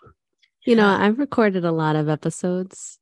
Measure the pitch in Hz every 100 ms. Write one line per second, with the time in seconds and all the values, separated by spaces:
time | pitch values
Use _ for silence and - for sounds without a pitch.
0 | - _ _ _ _ _ - 226 208 190
1 | 202 226 277 - 214 185 170 160 156 156
2 | 151 151 165 - 185 180 190 - - -